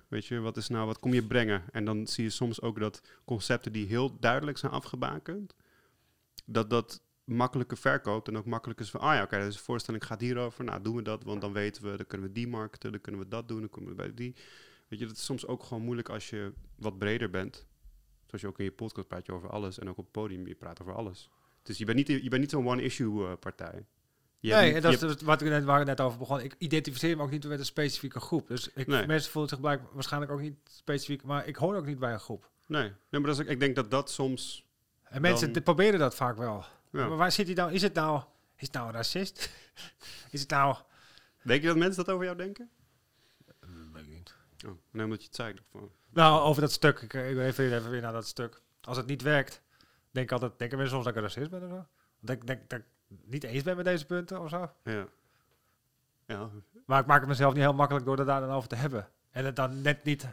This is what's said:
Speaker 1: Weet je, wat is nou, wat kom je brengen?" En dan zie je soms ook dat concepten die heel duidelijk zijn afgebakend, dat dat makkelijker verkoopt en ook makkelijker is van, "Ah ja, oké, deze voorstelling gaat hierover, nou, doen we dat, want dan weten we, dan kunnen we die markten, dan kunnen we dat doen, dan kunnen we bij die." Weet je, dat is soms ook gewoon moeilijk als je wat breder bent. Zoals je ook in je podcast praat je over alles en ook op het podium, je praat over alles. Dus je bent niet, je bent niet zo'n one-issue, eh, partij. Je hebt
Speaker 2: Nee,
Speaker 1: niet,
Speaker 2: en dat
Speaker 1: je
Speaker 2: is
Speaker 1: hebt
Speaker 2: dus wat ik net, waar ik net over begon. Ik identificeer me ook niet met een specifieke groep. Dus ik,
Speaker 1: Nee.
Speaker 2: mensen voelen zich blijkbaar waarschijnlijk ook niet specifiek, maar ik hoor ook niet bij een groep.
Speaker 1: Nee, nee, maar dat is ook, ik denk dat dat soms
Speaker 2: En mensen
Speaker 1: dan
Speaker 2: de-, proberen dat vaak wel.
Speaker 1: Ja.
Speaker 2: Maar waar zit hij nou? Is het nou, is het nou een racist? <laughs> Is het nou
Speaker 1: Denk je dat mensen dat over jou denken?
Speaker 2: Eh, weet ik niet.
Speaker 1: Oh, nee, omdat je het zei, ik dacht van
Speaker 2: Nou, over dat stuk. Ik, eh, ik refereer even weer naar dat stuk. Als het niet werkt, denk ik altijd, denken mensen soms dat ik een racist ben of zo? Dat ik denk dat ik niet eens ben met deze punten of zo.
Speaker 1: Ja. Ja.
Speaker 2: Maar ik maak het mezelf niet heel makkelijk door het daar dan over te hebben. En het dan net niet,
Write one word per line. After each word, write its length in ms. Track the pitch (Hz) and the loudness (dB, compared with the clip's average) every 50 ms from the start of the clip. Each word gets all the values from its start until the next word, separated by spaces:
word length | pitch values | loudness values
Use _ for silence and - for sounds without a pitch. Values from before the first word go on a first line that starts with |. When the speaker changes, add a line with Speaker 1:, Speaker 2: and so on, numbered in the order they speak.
| _ - | _ -6
Speaker 1:
Weet 180 | - 110 - | -6 -6 -4
je, 140 | - 123 117 | -4 -4 -4
wat 180 | 113 113 110 - | -2 -4 -4 -4
is 100 | 107 - | -4 -2
nou, 180 | 120 113 110 | -2 -2 0
wat 140 | 110 110 - | -2 -2 -2
kom 140 | - 127 127 | 0 2 4
je 100 | 123 113 | 4 2
brengen?" 400 | 104 117 123 117 110 104 95 87 - | 4 4 4 4 4 2 0 -2 -4
En 140 | - 113 107 | -6 -4 -2
dan 220 | 110 110 107 110 107 | -2 -2 -2 -2 -4
zie 160 | - - 113 | -4 -2 -2
je 60 | 110 | -2
soms 320 | - - 127 117 110 - | -2 -2 -2 -2 -2 -2
ook 180 | - 117 104 107 | -4 -4 -2 -2
dat 220 | 107 107 - - _ - - - - | -2 -4 -4 -6 _ -20 -20 -18 -8
concepten 460 | - 123 104 - - 123 117 - 110 | -6 -4 -4 0 0 0 0 0 -4
die 140 | 110 110 104 92 | -4 -4 -4 0
heel 320 | 113 120 131 135 117 - | 0 0 0 0 -2 2
duidelijk 380 | - 113 123 139 151 147 135 - | 2 4 4 4 0 -4 -6 -4
zijn 140 | - 127 | -4 -4
afgebakend, 840 | 123 131 - - - 123 131 - - 127 - - 170 208 202 185 - _ _ _ _ _ _ _ _ _ _ _ _ _ _ _ _ - - | -4 -4 -6 -6 -8 -4 -4 -4 -4 -6 -8 -8 -10 -10 -10 -12 -14 _ _ _ _ _ _ _ _ _ _ _ _ _ _ _ _ -20 -12
dat 240 | - 107 113 110 107 | -2 0 0 2 4
dat 320 | 120 120 110 - - - _ _ _ _ - | 2 2 2 0 -8 -18 _ _ _ _ -10
makkelijker 540 | - 117 120 123 127 - 131 123 - 127 - | -4 0 0 0 2 2 -2 -2 -2 -4 0
verkoopt 500 | - 135 139 139 - 104 104 110 - - | 2 2 2 2 0 -2 -2 -2 -4 -4
en 100 | 107 107 | -6 -6
ook 80 | 101 | -4
makkelijker 400 | 117 117 113 - 120 110 - 113 | -4 -6 -6 -6 -8 -10 -8 -10
is 60 | - | -8
van, 80 | - - | -6 0
"Ah 140 | - 151 151 | 2 4 4
ja, 80 | 120 98 | 4 2
oké, 160 | - - 98 | 0 0 -2
deze 200 | 101 101 101 - | -2 -2 -4 -8
voorstelling 460 | - - 123 117 - - 113 107 - | -8 -6 -6 -6 -4 -6 -6 -6 -6
gaat 160 | - 113 107 | -6 -6 -4
hierover, 420 | 120 123 123 120 123 117 - - 127 | -2 -2 -2 -2 -4 -6 -6 -8 -6
nou, 180 | 110 98 95 | -6 -6 -4
doen 140 | 98 110 117 | -4 -2 -2
we 60 | 120 | -2
dat, 220 | 110 104 107 110 104 | -2 -4 -6 -6 -6
want 180 | 104 104 104 | -6 -6 -4
dan 120 | 98 101 98 | -4 -4 -4
weten 300 | 104 101 104 101 - 101 101 | -2 -2 -4 -4 -6 -8 -8
we, 60 | 101 98 | -8 -8
dan 100 | 104 - | -8 -8
kunnen 200 | - 95 95 95 | -8 -8 -8 -8
we 60 | 98 | -6
die 140 | 117 117 120 | -6 -6 -4
markten, 440 | 120 110 110 107 - - - 107 | -4 -6 -8 -8 -10 -12 -10 -8
dan 100 | 107 110 | -10 -8
kunnen 200 | - - 101 98 | -10 -10 -10 -10
we 60 | 95 95 | -10 -8
dat 200 | 107 113 117 117 | -8 -10 -8 -8
doen, 120 | 117 110 | -8 -8
dan 100 | 110 104 | -8 -10
kunnen 200 | - - 95 92 | -10 -12 -14 -12
we 60 | 92 | -10
bij 180 | 95 92 98 107 | -10 -10 -10 -8
die." 220 | 117 120 123 127 - - - - - - - - _ _ - | -8 -10 -10 -10 -14 -20 -20 -20 -20 -20 -20 -20 _ _ -16
Weet 120 | 110 104 | -10 -10
je, 60 | 120 | -10
dat 100 | 110 110 | -10 -8
is 100 | - - | -8 -6
soms 200 | - 135 123 - - | -6 -6 -6 -4 -6
ook 160 | 127 123 - | -8 -8 -8
gewoon 200 | - 127 113 113 | -8 -8 -6 -4
moeilijk 260 | 120 120 117 117 - | -4 -4 -4 -6 -6
als 200 | - 107 - - | -8 -10 -10 -8
je 240 | - 107 101 101 - - - - - | -8 -8 -8 -8 -10 -12 -18 -18 -16
wat 220 | - 104 107 95 95 | -6 -6 -6 -4 0
breder 320 | 101 101 110 117 117 98 | 0 0 0 0 0 -2
bent. 380 | 90 92 95 - - - - - _ _ _ - - - _ _ _ _ _ | -2 -4 -4 -4 -8 -14 -20 -20 _ _ _ -20 -20 -20 _ _ _ _ _
Zoals 160 | _ - 101 | _ -12 -8
je 60 | - 98 | -8 -8
ook 100 | 95 - | -8 -6
in 60 | 98 | -6
je 60 | 95 | -6
podcast 360 | - - 113 110 - - 95 - | -6 -6 -10 -8 -8 -10 -10 -10
praat 180 | 90 90 - | -10 -12 -10
je 60 | - | -10
over 180 | 92 87 87 - | -10 -10 -8 -8
alles 300 | - 107 104 95 92 - | -6 -6 -6 -6 -8 -8
en 100 | - 95 | -10 -10
ook 80 | 90 - | -10 -10
op 60 | 90 | -12
het 80 | - - | -10 -6
podium, 340 | 107 107 104 92 90 92 90 | -6 -6 -6 -6 -8 -10 -10
je 80 | 92 | -12
praat 260 | - - 90 85 - | -12 -12 -14 -14 -12
over 120 | 82 92 90 | -12 -10 -8
alles. 340 | 107 113 98 92 - - - _ _ _ _ _ _ _ | -6 -6 -8 -8 -12 -18 -20 _ _ _ _ _ _ _
Dus 140 | - 110 - | -12 -8 -6
je 80 | 113 | -2
bent 120 | 104 117 131 | 0 2 2
niet, 100 | 139 143 | 4 2
je 220 | 143 135 131 127 | 0 0 0 0
bent 120 | 127 131 | 2 2
niet 80 | 190 - | 2 2
zo'n 160 | - 143 123 123 | 0 0 0 2
one-issue, 580 | 123 127 123 131 - - 131 110 104 107 98 90 | 0 0 0 -2 -2 0 -2 0 0 0 -2 -4
eh, 60 | 90 - | -6 -6
partij. 460 | - 95 - - 92 82 - - 98 _ _ _ _ _ _ _ _ _ _ _ | -8 -10 -10 -10 -12 -12 -12 -14 -16 _ _ _ _ _ _ _ _ _ _ _
Je 100 | - 110 | 0 6
hebt 120 | 220 214 | 8 8
Speaker 2:
Nee, 120 | 190 160 151 | 8 8 6
Speaker 1:
niet, 20 | |
Speaker 2:
en 60 | 160 | 6
dat 100 | 156 165 | 6 6
Speaker 1:
je 60 | 165 165 | 6 6
Speaker 2:
is 60 | 165 | 4
Speaker 1:
hebt 160 | 160 147 147 | 0 -2 0
Speaker 2:
dus 80 | 156 151 | 4 4
wat 140 | 156 151 | 4 4
ik 60 | 151 156 | 6 2
net, 140 | 151 147 143 | 2 2 4
waar 160 | 139 139 143 | 6 6 6
ik 60 | 143 | 6
net 160 | 139 135 127 | 4 2 2
over 160 | 135 127 117 120 | 2 0 0 -2
begon. 220 | 127 - 139 135 | -4 -2 -2 -2
Ik 160 | 120 135 - - | -2 -6 -8 -6
identificeer 600 | 175 151 156 156 156 156 127 120 160 165 170 156 | -2 2 2 2 0 0 -6 0 0 0 2 2
me 60 | 143 | 0
ook 60 | 131 | -2
niet 160 | 143 151 143 147 | -2 -4 -4 -4
met 120 | 147 139 | -6 -4
een 60 | 135 | -6
specifieke 540 | - - - 151 139 - - - - - 120 | -6 -2 0 0 0 0 -2 -6 -6 -8 -8
groep. 280 | - - 175 147 - - | -6 0 -2 -2 0 -2
Dus 220 | 120 123 - - - | -6 -6 -6 -8 -8
ik, 140 | 131 131 131 | -6 -2 2
Speaker 1:
Nee. 200 | 139 123 101 147 | 2 2 4 4
Speaker 2:
mensen 240 | 156 156 147 - | 2 0 0 0
voelen 180 | - 156 151 139 | -2 -2 -2 -2
zich 100 | - 127 | -2 -2
blijkbaar 300 | 139 147 143 131 123 113 - | 0 0 0 0 -2 -8 -8
waarschijnlijk 380 | 139 131 - 147 143 147 143 | -8 -6 -4 -2 -4 -2 -2
ook 80 | 143 139 | -4 -4
niet 160 | 143 151 139 - _ _ | -4 -6 -8 -10 _ _
specifiek, 540 | - - - - 147 139 - - 143 135 - | -20 -16 -4 -2 -2 -2 -2 -4 -6 -6 -4
maar 240 | 127 143 143 - - | -4 -4 -2 -2 -4
ik 80 | 135 | -4
hoor 200 | - 151 180 202 | 0 0 0 0
ook 100 | 196 143 | 0 -2
niet 140 | 143 147 127 | -4 -4 -2
bij 140 | 127 120 117 | -2 -2 -2
een 60 | 107 | -2
groep. 300 | - - 117 - - _ _ _ _ - | -6 -8 -12 -12 -12 _ _ _ _ -4
Speaker 1:
Nee, 140 | 151 147 | 0 0
nee, 120 | 120 101 98 - _ - | 0 0 -2 -10 _ -4
maar 120 | - 147 | -2 0
dat 140 | 143 151 147 135 | 2 2 2 0
is 20 | |
ook, 60 | 147 - | 0 -2
ik 100 | 143 123 | 0 2
denk 160 | 139 139 123 | 2 2 4
dat 160 | 139 123 104 | 2 0 2
dat 200 | 131 135 139 - | 2 0 2 0
soms 540 | - - 139 135 131 123 - - - - - _ _ _ _ _ _ _ _ | -2 -2 0 0 0 -2 -6 -8 -10 -12 -16 _ _ _ _ _ _ _ _
Speaker 2:
En 180 | - - 135 | -10 -6 2
mensen 240 | 151 175 190 - 170 | 4 4 4 4 4
Speaker 1:
dan 80 | 143 - | 2 2
Speaker 2:
de-, 80 | 165 | 2
proberen 380 | - 180 165 143 190 214 202 180 | 4 4 6 8 8 6 6 6
dat 160 | 147 127 - | 4 2 2
vaak 220 | - 135 123 117 107 | 2 0 0 0 -2
wel. 280 | 120 117 107 101 92 - - - _ _ | -4 -4 -4 -6 -8 -12 -18 -20 _ _
Speaker 1:
Ja. 160 | - - 127 - | -4 -2 -2 0
Speaker 2:
Maar 100 | 160 156 | 2 4
waar 140 | 175 180 | 4 4
zit 140 | - - 208 | 4 2 2
hij 100 | 170 185 | 2 2
nou? 160 | 175 180 - 170 | 0 0 2 2
Is 80 | 190 | 2
het 120 | 185 202 202 | 2 2 2
nou, 240 | 170 156 156 151 139 - - _ _ _ _ _ | 2 2 2 2 0 -2 -6 _ _ _ _ _
is 60 | - - - | -12 -10 -8
het 40 | - | -6
nou 140 | 135 120 113 | -6 -6 -6
een 60 | 113 | -4
racist? 560 | 117 117 - - 175 196 190 - - - - - - - - _ - - | -4 -2 -2 0 -2 -2 -4 -6 -8 -10 -10 -10 -14 -20 -20 _ -18 -18
<laughs> 460 | - - _ - - - - - - | -18 -18 _ -20 -18 -18 -18 -18 -10
Is 100 | - 143 | -8 -8
het 80 | 139 - | -4 2
nou 260 | 151 139 139 139 127 - - _ _ - - - - - _ _ _ _ - | 4 4 6 6 4 0 -4 _ _ -20 -20 -20 -20 -20 _ _ _ _ 2
Speaker 1:
Denk 180 | 120 120 147 | 4 4 4
je 60 | 151 165 | 6 4
dat 100 | 170 160 | 4 6
mensen 280 | 170 190 190 185 175 | 4 4 2 0 -2
dat 80 | 196 190 | -2 0
over 120 | 180 185 | -2 -2
jou 120 | 180 180 175 | -4 -6 -6
denken? 320 | 180 196 202 - 240 233 _ _ _ _ _ _ _ _ _ _ _ _ _ _ _ _ - _ | -8 -8 -8 -12 -16 -20 _ _ _ _ _ _ _ _ _ _ _ _ _ _ _ _ -20 _
Speaker 2:
Eh, 100 | - 90 87 82 80 80 78 | -20 -20 -18 -18 -18 -18 -18
weet 100 | 78 76 | -18 -18
ik 60 | 73 | -18
niet. 260 | 76 82 87 - - _ _ _ _ - - | -18 -18 -18 -20 -20 _ _ _ _ -16 -14
Speaker 1:
Oh, 60 | - 92 85 _ _ | -14 -14 -14 _ _
nee, 120 | - 110 110 | -6 -4 -2
omdat 160 | 110 110 104 | -2 -2 -6
je 40 | - - | -8 -12
het 80 | - | -10
zei, 140 | - 120 110 | -8 -8 -8
ik 60 | 98 | -8
dacht 120 | 95 - _ | -12 -18 _
van 200 | - 101 101 101 - _ _ _ | -20 -18 -18 -18 -20 _ _ _
Speaker 2:
Nou, 320 | - 165 165 156 151 156 | 6 10 10 10 10 10
over 200 | 147 151 147 139 | 6 6 4 4
dat 100 | 147 143 | 4 2
stuk. 280 | - - - 151 139 - | 2 6 6 6 4 4
Ik, 140 | - 110 - | -2 -8 -6
eh, 160 | 135 127 131 | -6 -4 -2
ik 60 | 135 | 0
refereer 420 | 127 127 131 123 - 131 127 120 117 | 0 0 0 2 2 2 2 2 0
even 120 | 113 117 | -2 -2
weer 120 | 123 123 | -6 -4
naar 120 | 117 117 113 | -4 -4 -6
dat 140 | 113 110 - | -6 -6 -8
stuk. 340 | - - 120 113 - - _ _ _ _ | -8 -8 -8 -8 -8 -14 _ _ _ _
Als 160 | - - 123 127 | -10 -6 -6 -4
het 80 | 120 | -4
niet 160 | 123 143 127 | -4 -4 -2
werkt, 400 | 123 147 151 143 135 - - - _ _ _ _ - _ _ _ _ _ | 2 4 4 4 4 2 -6 -18 _ _ _ _ -20 _ _ _ _ _
denk 140 | - 127 127 | -4 -4 -2
ik 60 | 113 | 0
altijd, 200 | 131 123 123 120 - - | 0 0 0 -2 -4 -4
denken 180 | 123 120 135 135 | -6 -4 -2 -2
mensen 180 | 135 131 131 | -2 0 0
soms 120 | 135 117 123 | 0 0 0
dat 80 | 113 | -2
ik 60 | 113 | 0
een 60 | 104 101 | -2 -4
racist 220 | - 120 143 160 | -4 -4 -6 -6
ben 140 | 185 180 180 | -6 -10 -10
of 60 | 180 | -10
zo? 160 | 180 185 170 - _ _ _ _ _ _ | -10 -10 -12 -14 _ _ _ _ _ _
Dat 160 | - 151 135 | -6 -6 -6
ik 120 | 117 117 120 | -6 -4 -6
denk 220 | 131 - - - | -6 -6 -6 -10
dat 100 | - 117 | -10 -10
ik 60 | 107 _ _ _ _ _ 104 95 - | -10 _ _ _ _ _ -20 -20 -14
niet 180 | 104 127 147 143 | -8 -8 -8 -6
eens 200 | 117 120 139 135 | -4 -4 -2 0
ben 120 | 175 185 | 0 -2
met 100 | 180 175 | 0 2
deze 200 | 180 180 165 147 | 2 2 0 0
punten 360 | - 175 175 180 175 190 175 | -2 -4 -4 -4 -4 -8 -8
of 80 | 170 156 | -8 -6
zo. 220 | 165 180 180 160 - _ - | -6 -6 -6 -6 -10 _ -8
Speaker 1:
Ja. 240 | - 110 104 95 - _ _ _ _ _ _ _ _ _ _ _ _ _ _ _ _ _ _ _ _ _ _ _ | -6 -4 -4 -4 -6 _ _ _ _ _ _ _ _ _ _ _ _ _ _ _ _ _ _ _ _ _ _ _
Ja. 240 | - 117 101 107 113 104 104 - _ _ 233 - | -10 -8 -8 -8 -10 -12 -16 -18 _ _ -16 -2
Speaker 2:
Maar 140 | - 135 135 | 4 4 4
ik 60 | 123 | 8
maak 140 | 139 143 143 | 8 8 8
het 100 | 135 135 | 8 6
mezelf 240 | 143 123 143 139 131 | 2 6 6 6 6
niet 80 | 147 139 | 6 4
heel 100 | 143 139 | 4 6
makkelijk 320 | 139 143 135 143 143 123 | 6 4 4 4 0 2
door 120 | 131 135 135 | 0 0 2
het 100 | 143 135 | 2 2
daar 140 | 139 135 | 2 0
dan 100 | 131 131 | 0 -2
over 180 | 135 135 120 - | -2 -4 -4 -4
te 60 | - | -4
hebben. 340 | 113 139 156 - 107 98 - _ _ _ _ | -4 -4 -2 -2 -4 -6 -8 _ _ _ _
En 140 | - 131 131 | -8 -4 -4
het 100 | 139 131 | -4 0
dan 260 | 131 131 131 131 135 | 0 -2 -2 -2 0
net 220 | 139 147 147 - - | 2 2 2 2 2
niet, 240 | 147 147 147 - 127 | 0 0 0 -2 -10